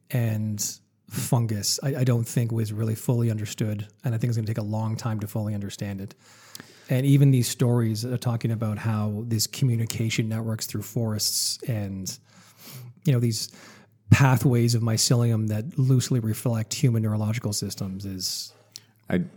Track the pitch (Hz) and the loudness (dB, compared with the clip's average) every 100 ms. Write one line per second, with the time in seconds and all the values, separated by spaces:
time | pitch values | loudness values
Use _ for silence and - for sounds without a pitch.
0 | - 127 117 107 107 104 - - _ _ | -4 -2 0 0 -2 -4 -6 -8 _ _
1 | - 104 123 123 113 107 101 - 143 139 | -10 -6 0 2 2 -2 -2 -2 -2 0
2 | 127 120 113 - 117 113 107 107 110 113 | 2 2 0 -2 0 -2 -2 -2 -2 -2
3 | - 120 117 107 107 - 110 104 104 _ | 0 2 2 0 -4 -4 -4 -4 -8 _
4 | 131 113 120 117 107 113 104 110 110 110 | -4 -2 0 -2 -2 -4 -2 -2 -2 -4
5 | 120 110 104 113 104 104 101 - 101 98 | -4 -4 -4 -4 -4 -4 -6 -8 -8 -8
6 | 98 - - - - - - - - 127 | -10 -14 -20 -20 -20 -20 -20 -16 -2 0
7 | 139 139 139 131 117 - 123 120 110 107 | 6 8 8 6 2 0 2 2 2 -2
8 | 120 123 127 117 113 110 110 101 113 107 | -4 -4 -2 -2 -2 -2 -2 -4 -2 -2
9 | 107 104 117 113 - - 135 117 113 - | -2 -4 -2 -2 -2 0 0 0 -2 -2
10 | 113 - 110 113 113 110 - 104 104 - | -2 0 -2 -2 -4 -6 -6 -8 -6 -4
11 | 110 107 - - - - - 110 101 95 | -2 -2 -2 -2 -4 -6 -4 -4 -4 -6
12 | 92 - _ - - - - - - - | -8 -12 _ -20 -20 -20 -20 -18 -18 -6
13 | - 127 117 110 - - - - - _ | 0 2 2 -2 -6 -14 -20 -20 -20 _
14 | - - 139 131 143 120 117 117 113 110 | 4 6 8 6 4 4 4 2 2 2
15 | - 120 117 113 110 107 113 - 131 131 | 4 4 4 2 0 -2 -4 0 4 4
16 | - 127 113 107 127 113 110 - 135 113 | 4 0 0 -2 -2 -2 -2 0 2 2
17 | 110 107 107 113 107 104 101 - 98 95 | 0 0 0 -2 -4 -4 -6 -6 -8 -8
18 | 101 95 90 - - - _ - _ _ | -8 -6 -6 -6 -10 -16 _ -20 _ _
19 | - 90 85 | -2 -2 -2